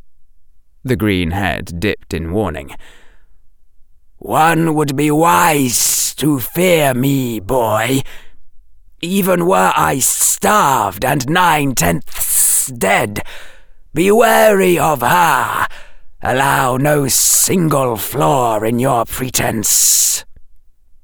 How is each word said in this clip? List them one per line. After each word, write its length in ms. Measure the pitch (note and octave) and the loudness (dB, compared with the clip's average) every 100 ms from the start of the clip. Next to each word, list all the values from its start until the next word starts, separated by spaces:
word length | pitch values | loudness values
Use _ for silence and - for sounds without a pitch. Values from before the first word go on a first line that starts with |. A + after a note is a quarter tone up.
| - - - - - - - - | -20 -20 -20 -20 -20 -20 -20 -16
The 120 | C3+ A#2+ | -4 -2
green 340 | G#2 F#2+ F2 | 0 0 0
head 500 | F#2+ G2 A#1 F#2+ F2 | -2 -4 -4 -6 -6
dipped 320 | G2+ - - | -4 -4 -6
in 200 | F2 D#2+ | -8 -4
warning. 380 | F#2 G2+ D2 C#2+ - - - - - - - - - - - - - - - | -4 -4 -4 -10 -14 -18 -20 -20 -20 -20 -20 -20 -20 -20 -20 -20 -20 -20 -18
One 560 | - A#2 D#3+ E3 E3 | -4 2 2 2 2
would 220 | D3+ D3+ C3+ | 0 0 0
be 140 | D3 | 0
wise 1040 | D3+ D#3+ C#3 F3 D3+ C3 A2 - - - - | 2 4 4 4 2 0 0 0 -2 -2 -2
to 240 | D3+ C#3+ | 0 0
fear 540 | G#2+ - F#3 E3+ C#3+ | -2 0 2 4 2
me, 460 | B2 C#3 C#3 B2+ A2 | 2 2 0 0 -4
boy. 600 | F#2+ B2+ A2+ G#2+ A2+ C3+ B2+ - - - - - - - - - | -2 0 2 0 0 0 -2 -8 -12 -14 -14 -16 -18 -20 -20 -10
Even 460 | E3 G3 F#3+ F3+ E3+ | -4 0 2 2 2
were 260 | F#3 F#3 | 2 2
I 240 | - D#3+ D3 | 2 0 0
starved 1040 | B2 - - - G3+ G#3 E3 C3 G2+ F#2+ | 0 0 0 0 2 2 4 2 0 -2
and 240 | B2 D3 B2 | -2 -2 0
nine-tenths 1400 | E3+ F3+ D3+ C#3+ B2+ E3 E3+ - - - - - - - | 2 4 2 0 0 0 0 -4 -4 -2 0 2 2 -2
dead, 520 | B2 F#3+ G3+ B2 G#2 G2 - - - - - - | -2 0 0 0 -4 -8 -10 -14 -16 -20 -20 -10
be 180 | C#3+ F#3+ | -2 2
wary 680 | G#3 A3+ A3 A3 G3+ F#3 E3+ | 4 4 6 4 4 4 2
of 220 | D#3+ D3 | 2 0
her. 680 | A#2 F3 E3+ C3+ A#2 - F#3+ - - - - - | 2 2 4 2 0 -2 -4 -6 -14 -16 -16 -10
Allow 540 | - B2+ C#3 C3+ C3+ B2+ | -4 0 0 2 0 0
no 280 | C#3+ D3 C#3 | 2 2 2
single 880 | - - - - F#3+ D#3+ D3 C3 A2+ | 0 2 2 2 2 2 2 0 -2
flaw 640 | - A#2 D#3 C#3+ A#2+ A2 | -4 -2 2 2 2 0
in 180 | A2 A#2+ | 0 0
your 260 | C3 B2 | 0 0
pretense. 1200 | A2+ - C3 - B2 A#2 G2+ - - - - - - - - - - - - - | -2 -4 -4 -2 -2 -2 0 2 2 2 0 -2 -6 -16 -18 -20 -20 -20 -20 -20